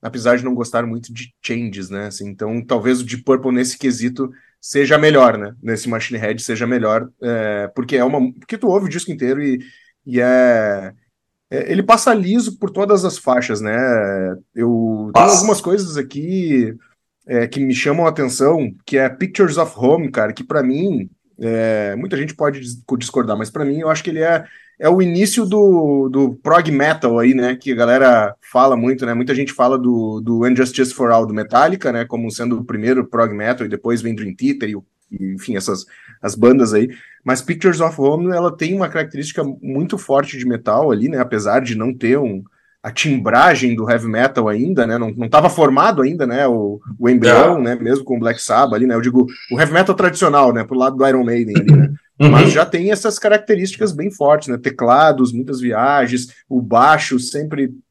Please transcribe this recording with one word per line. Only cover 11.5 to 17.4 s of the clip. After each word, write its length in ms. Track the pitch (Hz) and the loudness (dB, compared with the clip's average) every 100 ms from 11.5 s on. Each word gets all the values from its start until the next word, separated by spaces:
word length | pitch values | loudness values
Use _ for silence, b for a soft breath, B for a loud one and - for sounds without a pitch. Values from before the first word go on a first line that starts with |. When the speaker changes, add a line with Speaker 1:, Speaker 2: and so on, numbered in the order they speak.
Speaker 1:
é, 220 | 135 - | -8 -4
ele 100 | 185 | -4
passa 320 | 190 226 254 | 2 2 4
liso 440 | 226 180 226 233 - | 0 0 0 -2 -6
por 120 | 196 | -8
todas 340 | 190 196 202 | -4 0 0
as 140 | 180 - | 0 -4
faixas, 420 | - 123 123 107 | -2 -2 0 -6
né, 160 | 107 113 127 117 101 98 95 92 _ | -4 -2 0 0 0 -2 -4 -8 _
eu, 560 | - 120 117 113 107 107 | -4 -2 0 -2 -4 0
tem 80 | 107 | 4
Speaker 2:
Passa. 140 | 156 196 | 4 4
Speaker 1:
algumas 240 | 208 208 | 2 0
coisas 360 | - 196 185 147 | 0 -2 -2 -8
aqui, 800 | 131 143 156 190 175 135 113 113 b b _ _ _ | -8 -8 -6 -4 0 0 0 -6 b b _ _ _
é, 200 | 120 | -2